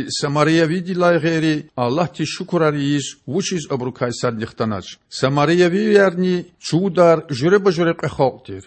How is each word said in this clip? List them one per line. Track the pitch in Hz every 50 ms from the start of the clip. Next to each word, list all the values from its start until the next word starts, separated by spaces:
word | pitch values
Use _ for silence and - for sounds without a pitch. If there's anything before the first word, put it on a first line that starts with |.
| 131
სამარია | - - - - 143 139 151 151 160 160 165 165
ვიდი | 151 170 190 165 185 185
ლაი | 180 175 175 175
ღერი, | 160 147 165 165 160 156 160 151 151 151 -
ალლაჰ | _ 127 123 120 120 165 175 139
თის | - - 151 -
შუქრარი | - - 185 - 180 170 160 151 147 147 139 143 147
ის, | 143 135 - - _
ვუშის | _ 131 135 196 190 - 190 165 147 -
აბურ | 143 120 123 127
ქაისად | - - 131 123 113 - - 123 113
ნიხტანაჩ. | 107 113 - - - 117 110 104 92 90 - - - _
სამარია | _ - - 131 135 143 143 147 156 170 175 180 170
ვიარნი, | 175 202 214 214 208 202 196 190 170 180 185 185 180 175 - - _
ჩუვუდარ | _ - - 147 170 196 196 156 180 175 170 165 156 156 147
ჟურება | 143 117 143 175 202 208 190 202
ჟურე | 160 165 175 165 165
ყხალტირ. | - - 139 - - 139 123 - - - - 98 95 -